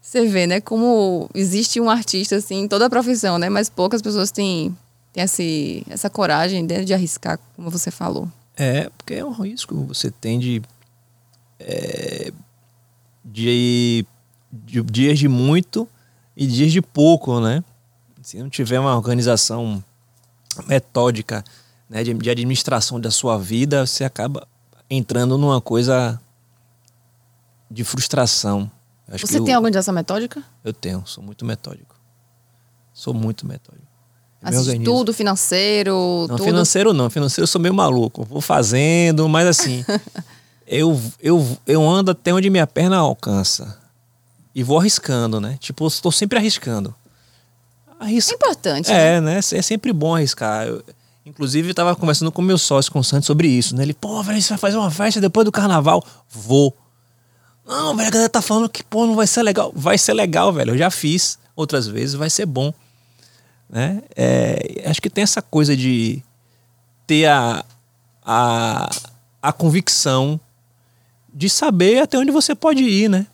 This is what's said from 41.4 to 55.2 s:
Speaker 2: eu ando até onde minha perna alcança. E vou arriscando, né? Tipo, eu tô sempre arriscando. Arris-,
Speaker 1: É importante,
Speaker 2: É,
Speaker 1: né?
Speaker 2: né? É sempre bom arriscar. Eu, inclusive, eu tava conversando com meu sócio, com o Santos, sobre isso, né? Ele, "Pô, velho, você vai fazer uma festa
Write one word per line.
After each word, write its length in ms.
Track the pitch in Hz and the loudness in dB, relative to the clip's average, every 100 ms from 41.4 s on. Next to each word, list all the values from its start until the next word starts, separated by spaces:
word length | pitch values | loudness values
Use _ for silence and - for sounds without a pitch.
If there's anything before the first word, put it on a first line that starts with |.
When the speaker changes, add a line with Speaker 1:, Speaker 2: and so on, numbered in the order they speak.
| 135 123 - | 2 -4 0
Speaker 2:
eu 220 | 156 156 | 4 4
ando 220 | 185 196 | 4 2
até 240 | 175 - | 0 0
onde 160 | 180 190 | 2 2
minha 160 | 190 151 | 2 2
perna 300 | - 175 190 | 2 2 2
alcança. 840 | 151 127 - 98 92 - - 104 _ _ _ _ _ _ _ | 2 0 -2 -2 -2 -4 -8 -16 _ _ _ _ _ _ _
E 80 | - | -8
vou 160 | 123 151 | 0 2
arriscando, 600 | 196 - - 127 117 110 | 4 0 -2 -2 0 -2
né? 160 | 104 139 | -4 -8
Tipo, 260 | - 143 160 | -12 -4 -4
eu 40 | |
tô 200 | - 180 | -2 -2
sempre 280 | 160 208 240 | -2 0 0
arriscando. 560 | 214 - - 110 101 113 _ _ _ _ _ _ _ _ _ - | 0 -2 -4 -6 -6 -12 _ _ _ _ _ _ _ _ _ -14
Arris-, 300 | 214 233 - | -2 0 0
Speaker 1:
É 40 | |
importante, 560 | 480 554 330 - 143 170 | 2 0 0 -2 -2 2
Speaker 2:
É, 300 | 208 160 170 | 4 6 4
Speaker 1:
né? 140 | 156 | 2
Speaker 2:
né? 40 | 180 | 0
É 240 | 190 - | -2 -2
sempre 300 | 180 220 254 | -2 -2 -2
bom 220 | 180 156 | 0 0
arriscar. 520 | 165 143 - 113 107 113 | 2 0 -2 -4 -4 -4
Eu, 160 | 117 - - _ _ | -8 -12 -20 _ _
inclusive, 460 | - 151 139 143 165 | -20 -8 -2 -2 -2
eu 40 | |
tava 200 | 180 175 | 0 0
conversando 380 | 175 165 147 160 | 0 0 0 0
com 100 | 160 | 0
meu 160 | 180 185 | 2 2
sócio, 320 | - 139 139 | 4 2 2
com 80 | 151 | 0
o 60 | |
Santos, 220 | 127 139 143 | 0 0 2
sobre 220 | 151 170 | 2 4
isso, 280 | 127 120 127 | 4 2 -2
né? 60 | |
Ele, 120 | 139 | -4
"Pô, 280 | 151 208 214 | -4 -6 -6
velho, 180 | 196 214 | -2 -2
você 80 | - | -2
vai 80 | 208 | 0
fazer 180 | 202 214 | 0 0
uma 140 | 202 | -2
festa 300 | 160 208 220 | 0 0 2